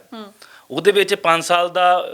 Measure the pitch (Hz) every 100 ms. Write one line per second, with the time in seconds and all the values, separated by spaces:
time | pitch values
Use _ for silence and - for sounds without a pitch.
0 | - 226 208 - - - - 135 170 196
1 | 185 196 170 165 160 175 175 170 180 180
2 | 180